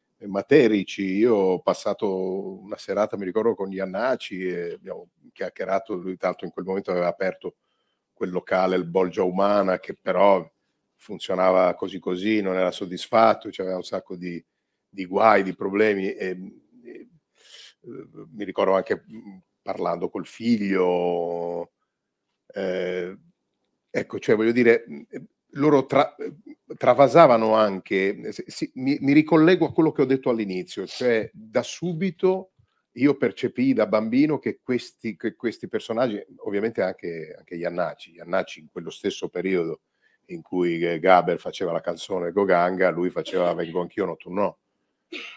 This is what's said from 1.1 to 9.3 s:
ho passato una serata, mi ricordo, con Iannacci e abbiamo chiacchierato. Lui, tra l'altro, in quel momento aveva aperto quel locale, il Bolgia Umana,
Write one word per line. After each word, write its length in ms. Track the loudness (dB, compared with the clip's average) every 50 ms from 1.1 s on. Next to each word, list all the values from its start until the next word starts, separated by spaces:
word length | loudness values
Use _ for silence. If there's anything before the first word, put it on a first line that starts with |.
| 0 2 2 4 4
ho 260 | 4 2 2 0 0
passato 1000 | 0 -2 -2 -2 -2 -4 -4 -2 -2 -4 -2 -2 -4 -4 -6 -6 -8 -10 -12 -14
una 160 | -12 -12 -12
serata, 400 | -12 -8 -6 -2 -2 -2 -2 -2
mi 80 | -6 -8
ricordo, 300 | -4 -4 0 0 0 -2
con 160 | -2 -6 -8
Iannacci 760 | -6 -6 -8 -6 -4 -4 -2 -2 -2 -4 -6 -10 -10 -6 -6
e 260 | -4 -4 -4 -6 -8 -10
abbiamo 380 | -12 -12 -14 -14 -14 -14 -20 _ _ _ -20 _
chiacchierato. 640 | -10 -10 -10 -8 -8 -6 -2 -2 -4 -2 -4 -8
Lui, 220 | -8 -6 -8 -8
tra 120 | -4 -4 -4
l'altro, 180 | -4 -4 -10
in 60 | -12 -10
quel 120 | -10 -6
momento 260 | -4 -6 -4 -4 -4
aveva 160 | -2 -2 0
aperto 500 | -2 -2 -2 -4 -4 -4 -6 -12 -14 -14 _ _ _ _ _ _ _ _ _ _ _ _
quel 180 | _ -8 -6
locale, 460 | -4 -6 -4 -2 0 0 2 2 0
il 100 | 0 -2
Bolgia 360 | 0 0 0 0 0 0 -2 -2
Umana, 560 | -2